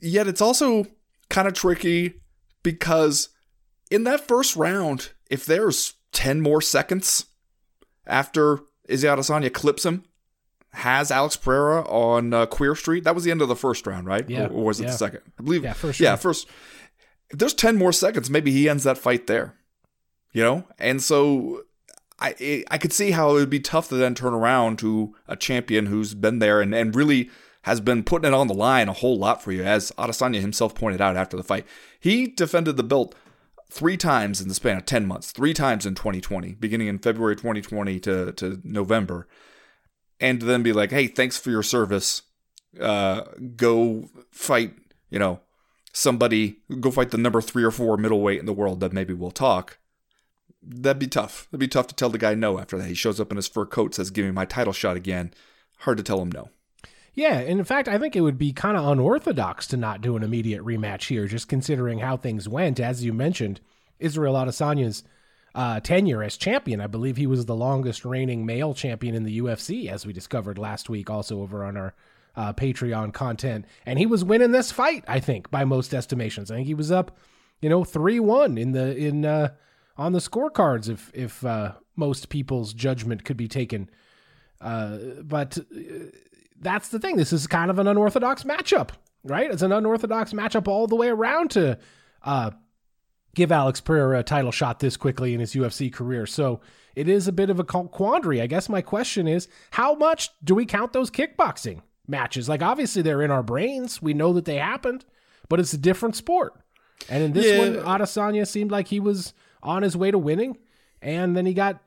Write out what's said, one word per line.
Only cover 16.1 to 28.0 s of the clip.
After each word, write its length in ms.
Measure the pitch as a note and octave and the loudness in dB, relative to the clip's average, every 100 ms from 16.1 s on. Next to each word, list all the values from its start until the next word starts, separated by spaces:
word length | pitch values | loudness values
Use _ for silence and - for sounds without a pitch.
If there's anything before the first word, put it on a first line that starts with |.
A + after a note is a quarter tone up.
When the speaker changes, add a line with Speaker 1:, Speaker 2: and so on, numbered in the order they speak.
Speaker 2:
round. 100 | G#2 | 4
Speaker 1:
first. 260 | F#3 D#3 - - - - - _ _ _ _ | 0 -2 -6 -18 -20 -20 -20 _ _ _ _
If 80 | C#3+ | 0
there's 160 | A3+ | 0
ten 220 | - A3+ A3 | 4 4 6
more 160 | F#3 | 4
seconds, 360 | E3+ F#3+ A3 B2 | 4 2 0 0
maybe 240 | D3 D3 | 2 4
he 160 | C3+ D3+ | 4 4
ends 160 | C#3+ | 4
that 140 | C3+ C3 | 2 2
fight 280 | B2 B2 - | 2 0 2
there. 280 | A2+ A2+ - _ _ _ _ _ _ _ | 0 -2 -10 _ _ _ _ _ _ _
You 100 | A2+ | 2
know? 260 | A#2 D3 F3+ - | 2 2 -4 -4
And 240 | A#2+ C3 | -2 0
so 640 | B2+ D3 D3 C#3 A2 A#2+ - _ _ - _ _ | 2 4 6 4 0 -8 -12 _ _ -20 _ _
I, 160 | C3+ - | -6 -4
I, 260 | C#3 D3 - | -4 -4 -4
I 60 | D#3 | -2
could 140 | D#3 | -2
see 200 | - G3+ | 0 2
how 180 | E3+ D3+ | 4 4
it 40 | |
would 140 | D3 C#3 | 4 4
be 120 | C#3+ | 0
tough 280 | C#3 D#3+ - | 0 -2 0
to 60 | |
then 200 | B2+ B2+ | 2 2
turn 200 | A#2+ B2+ | 0 -2
around 440 | A#2 A2+ C3 A#2 A2 | 2 4 4 2 0
to 340 | A2 A2 G#2+ - - | 0 0 -2 -8 -12
a 80 | |
champion 520 | - - B2 A#2+ G#2+ G#2 | -6 -2 -2 2 0 2
who's 260 | G#2 G#2 | 0 -2
been 280 | G#2 G#2+ A#2+ | 0 0 4
there 200 | G#2+ G#2 | 4 4
and, 140 | G2+ | 4
and 200 | A2 A2 | 2 2
really 360 | A2+ D3+ C3+ A#2+ - - _ | 2 4 4 0 -8 -20 _
has 180 | - A#2 | -2 0
been 240 | G#2+ A#2+ | 2 2